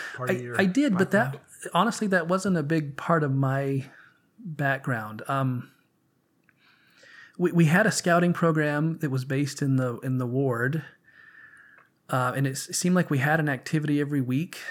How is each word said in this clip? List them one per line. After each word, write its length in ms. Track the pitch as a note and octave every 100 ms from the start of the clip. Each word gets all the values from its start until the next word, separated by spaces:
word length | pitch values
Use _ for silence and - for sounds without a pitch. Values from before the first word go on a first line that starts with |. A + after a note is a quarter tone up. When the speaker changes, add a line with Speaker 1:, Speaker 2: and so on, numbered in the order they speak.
| -
Speaker 1:
part 160 | - B2+
Speaker 2:
I, 40 |
Speaker 1:
of 80 | B2+
your 180 | B2 A#2+
Speaker 2:
I 60 | G3
did, 320 | G#3+ C#4+ F#3
but 120 | F#3
that, 200 | G3 A3+
Speaker 1:
background? 380 | C3+ _ - -
Speaker 2:
honestly, 340 | E3 G#3 - G#3+
that 200 | F#3 E3
wasn't 300 | F#3 G3 F3+
a 40 |
big 360 | C#3+ D#3+ D3 C3+
part 260 | - E3
of 100 | D3+
my 520 | C3+ C3+ C3+ C#3 C#3 C3+ - - _ _ _
background. 840 | A3+ D3 C#3+ C3+ C3+ A#2+ G#2+ G#2+ -
Um, 420 | C3+ C3+ B2 - _ _ _ _ _ _ _ _ _ _ _ _ _ - - - _
we, 140 | F3
we 120 | E3+
had 220 | D#3+ F3 A3
a 40 |
scouting 440 | - - E3+ F3
program 640 | E3+ E3+ D#3+ D3+ D3 D#3+ D#3+
that 100 | D3+
was 160 | C3
based 380 | C3 C3+ C#3+ -
in 140 | C#3+ C3
the, 200 | B2+ A#2
in 180 | C3+ C3
the 80 | B2
ward, 580 | B2+ C#3 A#2 B2+ D#3 - _ _ - - - - - - - _ _ _
uh, 240 | C3 B2+ C3
and 100 | C3+
it 40 |
s-, 160 | C3+ - F3+
seemed 180 | F3+
like 140 | F3+ E3+
we 100 | C#3+
had 220 | C3+ D#3+
an 80 | D3+
activity 500 | C3 - D#3 D3 C#3+
every 220 | C#3+ C#3+
week, 380 | B2 B2+ F3 - -